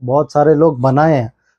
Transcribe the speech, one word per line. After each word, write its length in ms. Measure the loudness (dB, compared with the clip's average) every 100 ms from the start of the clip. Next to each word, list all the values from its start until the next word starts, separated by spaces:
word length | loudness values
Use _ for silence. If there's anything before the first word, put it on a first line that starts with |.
बहुत 300 | -4 -2 -2
सारे 220 | 0 0
लोग 260 | 2 0 0
बनाए 340 | -2 0 0
हैं, 180 | 0 -4 -12 _